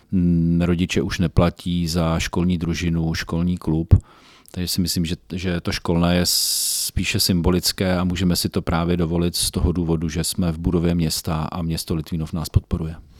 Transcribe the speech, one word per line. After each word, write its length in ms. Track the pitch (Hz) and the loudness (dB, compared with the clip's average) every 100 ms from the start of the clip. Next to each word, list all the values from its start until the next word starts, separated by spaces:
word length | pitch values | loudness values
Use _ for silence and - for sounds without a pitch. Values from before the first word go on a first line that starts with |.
| - | -4
Mm, 500 | 95 87 85 82 85 | 0 4 4 4 2
rodiče 400 | 87 87 90 101 | 2 2 0 0
už 180 | 95 - | -2 0
neplatí 680 | 85 - 87 - 90 87 82 | 0 4 2 0 -4 -2 0
za 320 | 87 82 82 | 0 0 0
školní 380 | - 90 90 87 | -2 -2 0 0
družinu, 560 | 82 78 85 82 80 | -2 -2 -2 0 0
školní 440 | 80 - 85 87 87 | -2 -4 -2 0 -2
klub. 360 | - 80 82 - - - - - - | -2 0 6 6 4 -20 -20 -20 -14
Takže 140 | - 90 | -8 -4
si 140 | - | -2
myslím, 240 | 87 95 82 | 0 0 -2
že, 100 | 87 - | -4 -6
že 280 | 87 90 87 | -6 -2 -2
to 100 | - | -2
školné 440 | - - 85 87 87 | -4 0 2 4 4
je 60 | 87 | 2
spíše 960 | - - - - - - - 90 104 | 0 0 -2 -2 -4 -4 -4 -2 0
symbolické 760 | - 90 85 90 - - 95 90 | 2 2 2 2 0 -2 0 0
a 60 | |
můžeme 320 | 90 90 90 87 | 0 0 2 2
si 140 | 87 | 0
to 120 | 98 | -2
právě 360 | - 85 85 90 | -2 0 0 0
dovolit 380 | 82 85 87 - | 0 0 0 -2
z 160 | - | -4
toho 200 | 90 87 | 0 0
důvodu, 380 | 85 82 80 82 | 0 0 0 0
že 140 | 78 | -2
jsme 280 | 80 - 87 | -4 -2 -2
v 60 | 80 | 0
budově 360 | 87 85 85 87 | 0 2 2 2
města 400 | 80 - - 78 78 | 0 -2 -4 -4 -4
a 100 | 87 | -4
město 340 | 82 78 - 80 | -4 -4 -4 -4
Litvínov 380 | 76 82 80 | -4 -4 -4
nás 160 | 87 73 | -6 0
podporuje. 460 | - - 85 80 80 - - | -2 0 -4 -4 -8 -16 -20